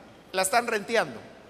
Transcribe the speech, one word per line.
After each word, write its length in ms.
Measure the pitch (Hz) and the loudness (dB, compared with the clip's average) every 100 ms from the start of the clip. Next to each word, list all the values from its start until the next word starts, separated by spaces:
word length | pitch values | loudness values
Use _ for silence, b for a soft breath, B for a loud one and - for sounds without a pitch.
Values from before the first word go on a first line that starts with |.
| - - - | -20 -20 -6
la 120 | 185 | -2
están 260 | 185 240 240 | 2 2 2
renteando? 500 | 226 196 226 170 110 - - | -2 0 0 0 -4 -16 -20